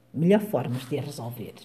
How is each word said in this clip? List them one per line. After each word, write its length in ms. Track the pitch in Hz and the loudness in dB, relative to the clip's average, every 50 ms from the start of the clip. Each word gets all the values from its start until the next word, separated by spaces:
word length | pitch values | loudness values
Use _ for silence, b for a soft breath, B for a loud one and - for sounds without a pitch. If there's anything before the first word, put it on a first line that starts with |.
| B _ - | B _ -2
melhor 260 | 127 160 175 202 214 | 2 4 6 6 6
formas 480 | 208 - - 127 127 120 120 127 - - | 4 2 -2 -2 0 0 -4 -4 -4 -4
de 100 | 151 139 | -4 -4
a 40 | |
resolver. 520 | - 143 143 - 117 117 120 117 101 85 - - - | -4 -6 -8 -8 -8 -10 -8 -10 -12 -14 -14 -18 -20